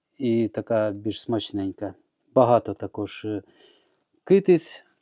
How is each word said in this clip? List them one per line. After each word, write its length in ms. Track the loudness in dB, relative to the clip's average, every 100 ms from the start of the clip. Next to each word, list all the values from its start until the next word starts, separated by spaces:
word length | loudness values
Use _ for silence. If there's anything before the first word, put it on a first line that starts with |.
| _ _
і 300 | -2 0 0
така 420 | -4 -2 0 0
більш 300 | -4 -8 -6
смачненька. 720 | -4 -4 -4 -4 -6 -8 -12 -12 _ _ _
Багато 400 | 4 6 4 2
також, 500 | -8 -10 -8 -8 -8
е, 180 | -8 -8 -10 _ -20 _ _ _ _ _
китиць, 600 | 2 2 4 2 2 -6 _ _